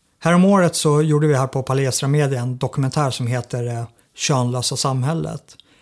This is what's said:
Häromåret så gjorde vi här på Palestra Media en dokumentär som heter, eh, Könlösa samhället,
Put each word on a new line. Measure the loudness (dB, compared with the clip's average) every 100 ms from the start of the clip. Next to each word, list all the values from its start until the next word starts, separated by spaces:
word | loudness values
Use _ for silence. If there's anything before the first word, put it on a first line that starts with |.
| _ _
Häromåret | 2 4 6 6 4 2
så | 0 2
gjorde | 2 2 2
vi | 2
här | 0
på | -4
Palestra | -2 0 0 -2 0
Media | 0 0 -2
en | -4 -4
dokumentär | -4 -2 -2 0 -2
som | -2 -4
heter, | -4 -4 -6 -6
eh, | -6 -10 _ _
Könlösa | -8 -2 0 0 -2 -4 -2
samhället, | -2 0 -2 -2 -6 -10 _ -20 _ _